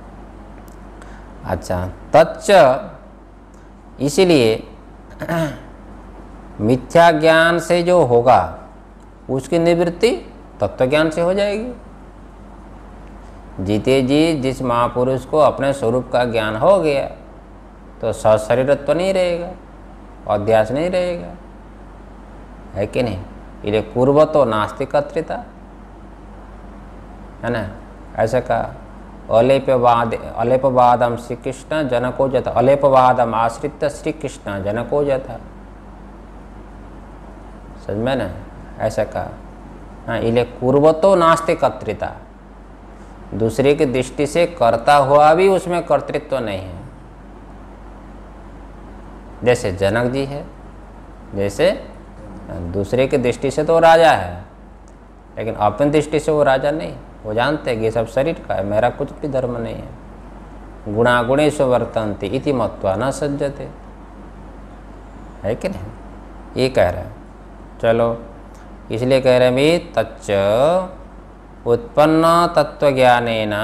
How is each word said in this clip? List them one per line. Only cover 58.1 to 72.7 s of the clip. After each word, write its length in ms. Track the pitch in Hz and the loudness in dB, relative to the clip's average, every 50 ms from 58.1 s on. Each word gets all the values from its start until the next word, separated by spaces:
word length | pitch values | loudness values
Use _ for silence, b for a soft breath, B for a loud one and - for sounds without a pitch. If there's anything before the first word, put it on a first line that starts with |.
| - 131 139 160 165 - - | -2 -2 -2 -2 -4 -6 -8
का 80 | - 101 | -6 -6
है, 80 | 95 98 | -4 -4
मेरा 260 | 101 104 107 117 123 | -2 0 0 0 0
कुछ 220 | 123 - 143 - | -2 -4 -10 -10
भी 160 | - - - | -8 -10 -8
धर्म 300 | 151 131 131 127 120 123 | -4 -4 -4 -4 -4 -6
नहीं 180 | 117 117 110 110 | -6 -8 -8 -10
है। 140 | - - - - - - - - - - - - - - - - - - - - - - 107 | -12 -14 -14 -16 -18 -18 -20 -20 -20 -20 -20 -20 -20 -20 -20 -20 -20 -20 -20 -20 -14 -10 -6
"गुणागुणेषु 720 | 104 110 117 123 123 123 120 117 135 143 151 151 - - 143 | 0 2 4 4 4 2 2 2 2 2 2 2 2 2 0
वर्तन्ते 640 | 127 123 120 117 113 - 113 110 107 98 - - | 2 2 0 0 -2 -4 -4 -4 -4 -4 -6 -6
इति 260 | 98 104 135 131 151 135 | -4 -4 -4 -2 -2 -2
मत्वा 420 | 123 110 98 - - - 98 95 | 0 -2 -4 -4 -4 -2 -2 -2
न 160 | 101 120 139 | 0 -2 -4
सज्जते", 580 | 131 - 156 143 143 139 147 143 135 - 135 135 - - - - - - - - - - - - - - - - - - - - - - - - - - - - - - - - - - - | -4 -4 -4 -4 -4 -4 -4 -6 -6 -10 -14 -14 -16 -18 -20 -20 -20 -20 -20 -20 -20 -20 -20 -20 -18 -20 -20 -20 -18 -20 -20 -20 -20 -20 -20 -20 -20 -20 -20 -20 -20 -20 -18 -18 -18 -10 -6
है 120 | 98 117 | -6 -6
कि 140 | - - - | -4 -6 -8
नहीं? 120 | 196 - - - - - - - - - - - - - - - - | -8 -8 -12 -14 -16 -18 -18 -18 -18 -18 -20 -20 -20 -20 -20 -12 -4
ये 120 | - 127 131 | -2 -2 0
कह 200 | 127 117 98 87 | 2 2 2 2
रहे 120 | 90 90 | 0 -4
हैं। 140 | 87 - - - - - - - - - - - - - - - | -10 -12 -14 -18 -20 -20 -20 -20 -20 -20 -20 -20 -20 -20 -12 -2
चलो, 400 | - 117 113 117 117 117 117 117 - - - - - - B B B B - - - - | 0 2 2 2 2 0 -2 -4 -10 -16 -18 -20 -20 -20 B B B B -20 -20 -10 -8
इसलिए 300 | 120 110 123 127 135 131 | -6 -4 0 2 2 4
कह 160 | 127 131 127 | 4 4 4
रहे 100 | 123 127 | 6 4
हैं 80 | 127 127 | 4 4
भी, 220 | 131 143 156 170 | 4 2 2 2
"तच्च 540 | 175 170 - - - 110 - - - - - 101 98 98 101 104 120 135 156 175 185 185 190 - - - - - - - - - - - - - - - | 2 -2 -4 -4 -4 -4 -4 -6 -14 -4 -2 0 2 2 2 2 2 2 2 2 0 -2 -4 -12 -16 -18 -20 -20 -20 -20 -20 -20 -20 -20 -20 -20 -10 -2
उत्पन्न 840 | 120 120 117 - - - 143 147 156 156 160 160 165 170 170 175 170 170 | 0 0 0 -2 -4 2 2 4 4 4 4 4 4 4 4 2 2 2
तत्वज्ञानेन 960 | 156 147 - | 0 0 0